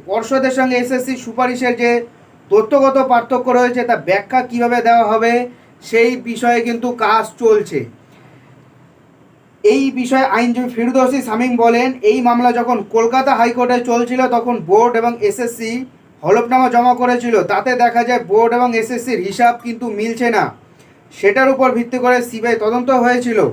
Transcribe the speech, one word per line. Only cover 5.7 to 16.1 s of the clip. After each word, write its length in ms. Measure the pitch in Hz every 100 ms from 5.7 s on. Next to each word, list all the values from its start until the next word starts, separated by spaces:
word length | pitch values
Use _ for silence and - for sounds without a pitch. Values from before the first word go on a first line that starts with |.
| _
সেই 340 | - 226 240 247
বিষয়ে 440 | 233 226 240 240
কিন্তু 320 | 233 233 247
কাজ 460 | 240 208 220 - -
চলছে। 460 | 233 214 170 151 117 - _ - - - - - - _ _ _ _ _ _ _ _ _
এই 280 | 208 277 269
বিষয়ে 340 | 240 247 262
আইনজীবী 440 | 262 247 240 240 240
ফিরদৌসী 540 | 226 233 262 254 269
শামীম 340 | 233 220 247 240
বলেন, 360 | 233 240 262 262
"এই 180 | 208 254
মামলা 320 | 240 240 247
যখন 320 | 240 240 226 196
কলকাতা 440 | 220 233 262 269
হাইকোর্টে 500 | 240 240 247 247 247
চলছিল, 440 | 240 240 233 254 254
তখন 300 | 240 240 226
বোর্ড 380 | 165 208 240 226
এবং 200 | 240 233
এসএসসি 640 | 208 202 233 233 226 247 262 - _